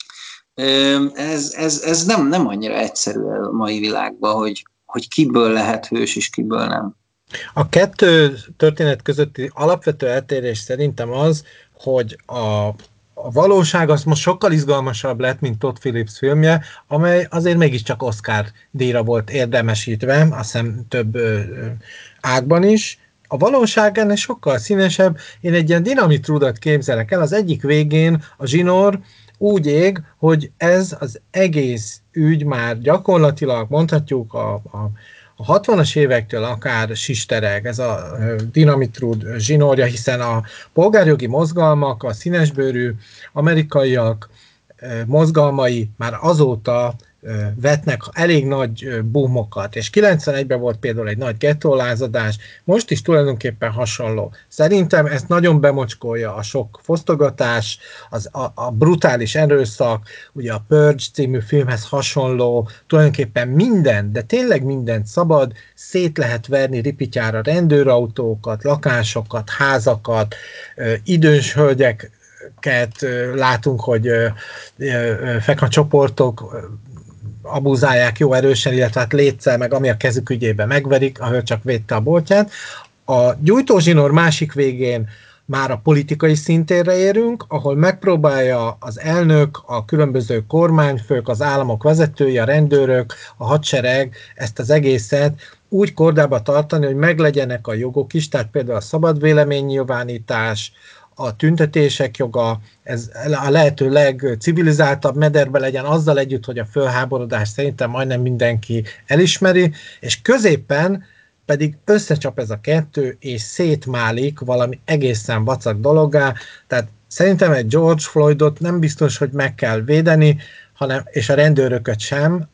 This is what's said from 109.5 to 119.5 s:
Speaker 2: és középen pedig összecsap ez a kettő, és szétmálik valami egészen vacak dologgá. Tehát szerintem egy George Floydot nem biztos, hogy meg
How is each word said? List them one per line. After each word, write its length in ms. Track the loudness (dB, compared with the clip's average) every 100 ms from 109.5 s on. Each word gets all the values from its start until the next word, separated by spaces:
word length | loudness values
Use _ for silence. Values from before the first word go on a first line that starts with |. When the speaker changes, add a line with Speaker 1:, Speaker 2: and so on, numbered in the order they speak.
| 4 2 -2 -12 -16
Speaker 2:
és 220 | -10 -4
középen 840 | 2 2 4 2 0 0 0 -2 -8 _ _ _ -4
pedig 320 | -2 -2 -4 0
összecsap 540 | 0 2 -2 -2 -6
ez 100 | -6
a 100 | -6
kettő, 560 | -2 0 0 -4 -4 -6
és 220 | -8 -8
szétmálik 960 | -8 -2 0 0 -2 -2 -2 0 -4 -4
valami 400 | -2 0 -2 -4 -4
egészen 580 | 0 0 -2 -2 -2
vacak 360 | 0 -2 -2 -2
dologgá. 540 | 2 4 4 2 0 -2 -12 -20 _
Tehát 200 | -4 -4 _ _
szerintem 440 | 0 2 4 4
egy 160 | 2 2
George 340 | 2 2 2
Floydot 580 | 0 2 2 4 2 0
nem 200 | -2 0
biztos, 380 | -2 0 -2 0
hogy 140 | -4
meg 240 | -2 -4